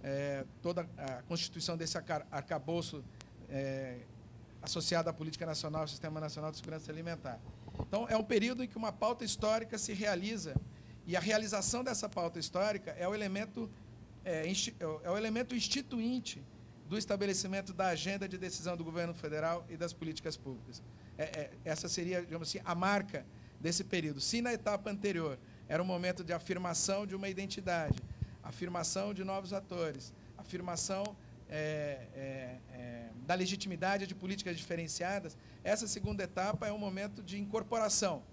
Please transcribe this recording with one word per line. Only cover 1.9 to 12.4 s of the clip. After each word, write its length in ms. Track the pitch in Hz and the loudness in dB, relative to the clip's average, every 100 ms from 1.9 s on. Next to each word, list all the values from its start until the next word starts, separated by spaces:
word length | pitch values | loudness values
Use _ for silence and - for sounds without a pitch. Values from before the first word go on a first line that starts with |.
| 175 | -2
acar-, 300 | - 156 - | 2 0 2
arcabouço, 720 | 147 135 156 139 170 160 151 - - - - - | -4 0 0 2 2 2 -4 -10 -12 -12 -12 -4
é, 500 | 139 135 135 135 123 113 - - - - - | -2 0 -2 -4 -8 -12 -16 -16 -16 -18 -8
associado 460 | - 170 160 170 165 | -2 0 4 4 4
à 40 | |
política 320 | 160 156 151 165 | 0 -4 -2 -2
nacional, 360 | 151 160 156 | -2 0 0
ao 60 | 160 | 0
Sistema 320 | - 160 156 | -2 -4 -2
Nacional 300 | 156 156 156 | -4 -2 -4
de 80 | 156 | -4
Segurança 340 | 165 160 156 | -8 -8 -6
Alimentar. 480 | 156 165 165 139 113 - - - - | -6 -4 -4 -6 -8 -10 -12 -10 -4
Então, 280 | - 202 233 | 2 2 4
é 80 | 226 | 4
um 60 | |
período 400 | 214 233 233 254 | 6 6 6 2
em 40 | 247 | -2
que 80 | - | 0
uma 160 | 220 | -2
pauta 320 | - 220 240 | 4 4 4
histórica 540 | 220 - 214 220 226 214 | 0 2 6 4 4 -2
se 160 | - | -2
realiza, 600 | 196 208 185 202 226 165 135 - - - - - | 2 2 4 2 -2 2 0 0 -12 -14 -12 2
e 100 | 175 | 2
a 40 | |
realização 640 | 175 214 220 208 185 240 | 6 6 6 2 4 4
dessa 260 | 262 226 196 | 2 0 0
pauta 300 | - 170 | 2 0
histórica 500 | 170 | 0